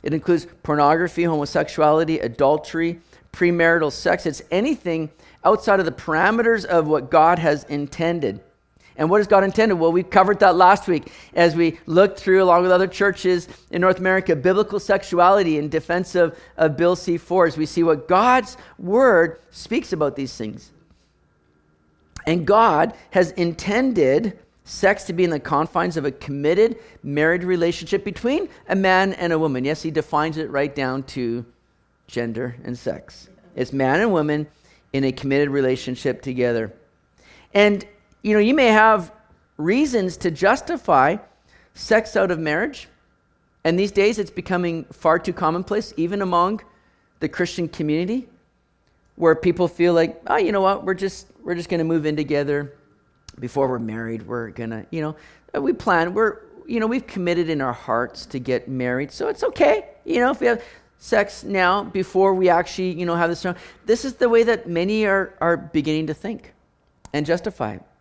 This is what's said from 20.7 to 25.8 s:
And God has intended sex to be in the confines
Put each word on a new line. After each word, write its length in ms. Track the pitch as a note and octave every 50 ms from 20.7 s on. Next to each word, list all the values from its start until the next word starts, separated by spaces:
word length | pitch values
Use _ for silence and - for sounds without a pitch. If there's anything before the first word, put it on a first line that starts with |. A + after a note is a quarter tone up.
| _ _ _ _ _ _ _ _ _ _ _ _ _ _ _ _ _ _ _ _ _ _ _ _ _ _ _ _ _ - -
And 200 | - D#3+ F3+ D#3+
God 480 | - G3 G#3+ A3+ A3 E3 D3 E3 A3+ - - - _
has 220 | - F#3+ F3+ D#3+ -
intended 1040 | - F3 E3+ E3 - - G3 G3+ A3+ C4 C4+ A#3+ F#3+ D3+ B2+ C3+ D#3 A#3 G#3 - - _ _ _ _ _
sex 400 | - - - - F#3+ G#3 G3+ -
to 80 | - F3
be 120 | E3+ F#3
in 60 | E3+
the 100 | D#3+ C#3+
confines 580 | - - D#3 C#3 D#3 E3 - F3